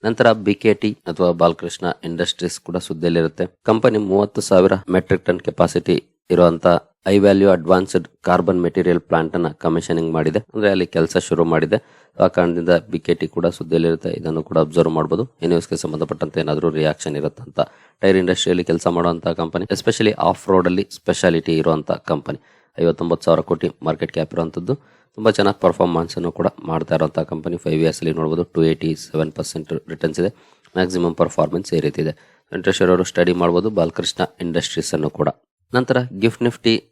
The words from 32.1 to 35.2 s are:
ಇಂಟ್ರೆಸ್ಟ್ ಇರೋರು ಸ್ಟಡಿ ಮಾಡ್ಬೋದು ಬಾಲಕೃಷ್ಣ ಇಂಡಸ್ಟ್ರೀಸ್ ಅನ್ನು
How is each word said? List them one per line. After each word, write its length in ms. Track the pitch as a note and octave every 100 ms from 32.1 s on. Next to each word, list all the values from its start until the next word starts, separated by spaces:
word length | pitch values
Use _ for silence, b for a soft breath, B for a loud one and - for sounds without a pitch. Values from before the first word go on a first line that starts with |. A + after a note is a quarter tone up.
| D2+ b b b
ಇಂಟ್ರೆಸ್ಟ್ 320 | - F2+ F#2+ F#2
ಇರೋರು 180 | F2+
ಸ್ಟಡಿ 320 | F#2 - F2 F2
ಮಾಡ್ಬೋದು 260 | F2 F2 G2+
ಬಾಲಕೃಷ್ಣ 520 | G#2 E2+ - F2 - - _ F2
ಇಂಡಸ್ಟ್ರೀಸ್ 480 | E2 D#2 - D#2+
ಅನ್ನು 180 | D#2+ D2+ -